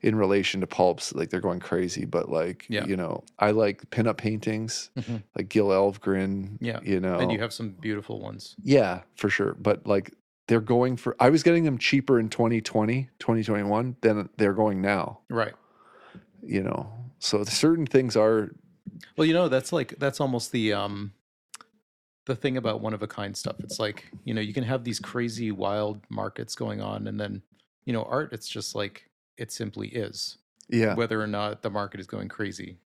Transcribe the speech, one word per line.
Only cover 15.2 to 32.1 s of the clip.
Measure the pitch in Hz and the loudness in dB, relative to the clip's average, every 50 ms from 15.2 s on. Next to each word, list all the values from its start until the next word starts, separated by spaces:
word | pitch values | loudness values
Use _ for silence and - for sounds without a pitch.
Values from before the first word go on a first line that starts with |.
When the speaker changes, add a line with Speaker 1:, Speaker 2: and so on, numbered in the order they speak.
| _ _ | _ _
Speaker 2:
Right. | 123 117 110 107 - _ _ _ _ _ _ - _ - - - - - _ _ _ _ | -2 -2 -2 -2 -4 _ _ _ _ _ _ -20 _ -20 -20 -20 -20 -20 _ _ _ _
Speaker 1:
You | 254 - - 98 | -8 -2 -2 0
know, | 95 - - - - - - - 120 - _ _ | 0 0 -4 -4 -6 -8 -12 -14 -16 -16 _ _
so | - - - 104 | -4 0 0 0
certain | 107 107 - - - 156 165 165 156 | 0 -2 0 4 4 4 4 4 0
things | 131 - 135 131 120 - | 4 4 4 4 6 4
are | 113 107 110 113 110 104 - - - _ _ _ _ _ - - - - - _ | 4 6 6 6 4 2 -2 -8 -16 _ _ _ _ _ -16 -16 -16 -20 -14 _
Speaker 2:
Well, | - 160 | 2 2
you | 165 160 | 4 6
know, | 175 180 156 | 4 4 4
that's, | 131 131 127 - | 4 2 0 0
like, | - 139 131 - - - | -2 -2 -2 -4 -6 -2
that's | 143 139 131 - | -2 -2 0 0
almost | 147 135 127 117 - - | -2 0 0 -2 -4 -2
the, | - 123 110 107 | -2 0 2 2
um, | 104 101 101 101 104 101 104 101 98 _ _ _ _ _ _ _ - - - _ _ _ _ _ _ _ _ _ _ _ _ | 2 0 -2 -4 -6 -8 -8 -10 -12 _ _ _ _ _ _ _ -20 -20 -20 _ _ _ _ _ _ _ _ _ _ _ _
the | - 131 | -6 -6
thing | - - 143 127 | -2 0 -2 -2
about | 131 113 113 107 107 | 0 -2 -2 -2 -2
one-of-a-kind | 107 110 110 104 107 107 - - 104 101 110 | -4 -4 -4 -4 -6 -8 -8 -8 -8 -8 -8
stuff. | - - - - - | -8 -8 -8 -8 -8
It's | - - - - | -10 -12 -6 -4
like, | 113 107 104 - - - - - | -4 -4 -4 -8 -16 -20 -20 -14
you | _ - 110 | _ -6 -4
know, | 110 | -4
you | 110 107 | -4 -4
can | 104 139 | -4 -4
have | 123 113 131 123 117 | -2 -2 -4 -4 -4
these | 123 110 - | -4 -6 -6
crazy, | - - - 123 120 120 110 113 120 107 | -8 -8 -4 -4 -4 -4 -4 -4 -4 -4
wild | 104 95 98 98 101 107 107 104 104 104 _ _ | -4 -2 -2 -2 0 -2 -2 -4 -6 -8 _ _
markets | 110 107 104 104 - - 110 107 - | -8 -6 -6 -6 -8 -10 -12 -10 -8
going | - 120 110 107 104 | -8 -6 -6 -6 -6
on, | 104 104 104 104 104 104 | -6 -6 -6 -6 -8 -8
and | 104 104 | -6 -6
then, | 104 101 101 101 - _ _ _ _ _ _ _ _ | -6 -6 -8 -10 -12 _ _ _ _ _ _ _ _
you | - | -4
know, | 120 113 110 | -4 -4 -4
art, | - 123 139 156 - | -2 -4 -4 -4 -4
it's | 123 110 - - | -10 -12 -12 -10
just | - 104 98 - - | -10 -8 -8 -8 -6
like, | 110 101 98 - - _ _ _ _ _ _ _ | -4 -6 -6 -8 -14 _ _ _ _ _ _ _
it | - 120 110 | -12 -12 -12
simply | - - 113 104 101 98 101 104 | -8 -8 -8 -8 -8 -8 -10 -8
is. | - 123 104 101 - - - - - _ _ _ _ _ - _ | -6 -6 -6 -6 -6 -8 -10 -10 -10 _ _ _ _ _ -10 _
Speaker 1:
Yeah. | 120 117 113 110 98 | 2 4 4 4 2
Speaker 2:
Whether | 110 117 110 110 107 | 0 0 0 0 -2
or | 107 | -2
not | 104 104 101 104 104 104 - | -2 -2 -2 -2 -4 -6 -6
the | - 110 | -8 -6
market | 98 104 101 101 - 98 | -4 -4 -6 -6 -8 -14
is | 92 | -12
going | - | -10